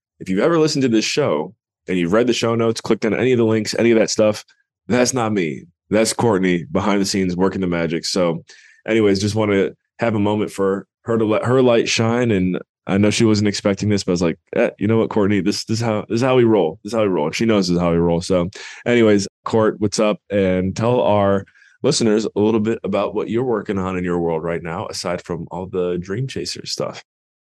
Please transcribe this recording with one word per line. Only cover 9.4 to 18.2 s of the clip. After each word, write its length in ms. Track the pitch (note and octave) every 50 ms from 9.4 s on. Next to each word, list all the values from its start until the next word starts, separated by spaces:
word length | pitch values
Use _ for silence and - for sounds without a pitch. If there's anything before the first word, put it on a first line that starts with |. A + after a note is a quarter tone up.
| G#2+ G#2
to 220 | G2+ G2 F2+ - - _ _ _ _ -
have 160 | A#2 A#2 G#2+
a 40 | G#2
moment 320 | G2+ G2+ G#2+ G#2+ G2+ -
for 340 | - - G2 F#2+ G2 G2 - _ _ _ _
her 140 | A#2+ A#2
to 60 | A2+ A2
let 220 | G#2+ G#2+ G2+ -
her 160 | A2+ B2+ C3
light 260 | B2+ B2 A#2 A#2 -
shine. 420 | - - - A2+ A2+ A#2 B2 B2 A#2
And 300 | G#2 F#2 F#2 F#2 F2 - - - _ _ _
I 120 | - F#2 G2
know 100 | G#2 G#2
she 160 | G#2 - A#2
wasn't 220 | A2 G#2+ G2+ G#2+
expecting 420 | G#2 G2+ - - G#2 G2 - G2+ G#2
this, 140 | G#2 F#2+ -
but 80 | F#2+
I 20 | F2+
was 80 | E2+
like, 160 | F2+ E2 D#2 - _ _ -
"Eh, 140 | - A#2+ - -
you 80 | - F#2+
know 140 | G#2 A2+ A2+
what, 100 | G2+ -
Courtney, 300 | - A2 G2 G2 G#2 G2
this, 260 | E2+ G#2 G#2 - -
this 140 | - A2 A2
is 40 | A#2+
how, 180 | A2+ G#2+ G#2 -
this 100 | - G#2+
is 40 | A#2
how 140 | C3 C3 B2+
we 80 | B2+ A#2+
roll. 360 | A2+ A2 G2 E2+ D#2 F#2+ - -
This 100 | G#2 A#2
is 20 |
how 60 | A2+
we 80 | G#2+ G2
roll." 160 | F2+ D#2 D2
And 80 | E2 -
she 100 | - A#2
knows 240 | A2+ G#2+ G2+ F#2
this 100 | F2 F2
is 40 | F2
how 100 | F2 E2+
we 60 | E2+
roll. 240 | E2+ E2+ E2+ E2+ E2